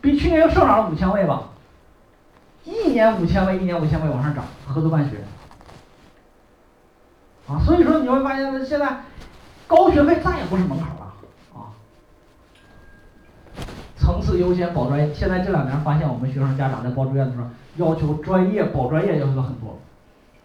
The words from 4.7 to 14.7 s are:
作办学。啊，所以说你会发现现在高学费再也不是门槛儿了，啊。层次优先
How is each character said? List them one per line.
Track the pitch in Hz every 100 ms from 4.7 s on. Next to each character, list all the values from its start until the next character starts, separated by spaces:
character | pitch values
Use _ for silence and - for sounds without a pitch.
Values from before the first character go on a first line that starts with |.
| 135
作 | 160
办 | 160 139
学。 | 104 98 - - - - - - _ - _ _ _ _ _ _ _ _ _ _ _ _ _ -
啊， | 143
所 | - 349
以 |
说 | 320 311
你 | 254
会 | 269
发 | 269 269
现 | 269 269 262
现 | 294
在 | 277 254 - - - - - - -
高 | - 381
学 | 294
费 | 294 339
再 | - -
也 | 165
不 | 185
是 |
门 | 170 139
槛 | 160
儿 | -
了， | - - - _ -
啊。 | - 110 107 - _ _ _ _ _ _ _ - - - - - - - - - - - - - -
层 | - 185
次 | - 180
优 | 180
先 | 180 175